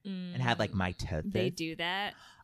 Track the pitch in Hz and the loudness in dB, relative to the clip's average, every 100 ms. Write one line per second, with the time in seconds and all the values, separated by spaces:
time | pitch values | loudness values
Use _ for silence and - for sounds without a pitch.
0 | 196 185 180 175 123 117 104 98 92 87 | -8 -6 -4 0 2 4 2 2 0 0
1 | - 78 87 98 185 175 165 160 170 190 | -2 0 0 2 2 0 -4 -2 -2 0
2 | 202 - - - | -2 -6 -20 -20